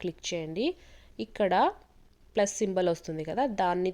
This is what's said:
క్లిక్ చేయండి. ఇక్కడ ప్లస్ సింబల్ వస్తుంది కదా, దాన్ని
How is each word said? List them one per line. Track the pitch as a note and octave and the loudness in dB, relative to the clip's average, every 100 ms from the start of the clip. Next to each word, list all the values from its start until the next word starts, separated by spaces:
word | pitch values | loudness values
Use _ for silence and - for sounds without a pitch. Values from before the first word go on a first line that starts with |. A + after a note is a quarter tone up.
క్లిక్ | F3+ E3 - | -8 -8 -6
చేయండి. | F3 D#3+ E3 C#4+ F4+ - - - - | -6 -4 -2 -2 -4 -12 -20 -16 -12
ఇక్కడ | A3 - G3 F#3 D4+ G#4+ - - - _ - | -8 -2 2 4 2 0 -12 -20 -20 _ -6
ప్లస్ | - G3+ - | 0 0 0
సింబల్ | G3+ F#3 F3+ | -2 2 2
వస్తుంది | E3 - D#3 D#3 | 0 -4 -8 -4
కదా, | F#3 C#4 G3+ | -2 0 2
దాన్ని | F#3 F3+ F#3 | 2 2 0